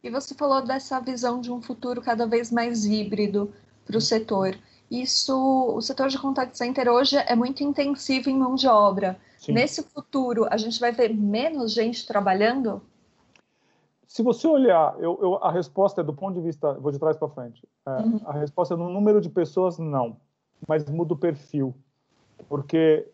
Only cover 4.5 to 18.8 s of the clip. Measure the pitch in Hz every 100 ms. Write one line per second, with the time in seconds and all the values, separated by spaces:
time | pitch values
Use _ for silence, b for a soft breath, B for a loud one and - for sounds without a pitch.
4.5 | 190 b b b 240 269 - - 262 269
5.5 | 262 247 226 226 269 269 269 269 269 254
6.5 | - 240 262 247 240 269 277 - 233 247
7.5 | 269 285 285 285 285 - 262 269 269 254
8.5 | 262 262 220 202 190 190 185 b b -
9.5 | 220 294 - - 285 - 277 254 226 214
10.5 | 226 220 226 240 233 226 220 202 214 302
11.5 | 302 233 233 226 233 - 214 202 190 220
12.5 | 262 233 196 - _ _ _ _ _ _
13.5 | _ _ _ _ _ _ - 240 233 330
14.5 | 294 254 170 147 - 170 175 190 190 175
15.5 | 175 170 - 196 190 156 143 190 180 165
16.5 | 147 151 135 143 139 156 156 147 - 120
17.5 | 117 _ _ - 131 220 220 165 147 147
18.5 | 160 170 170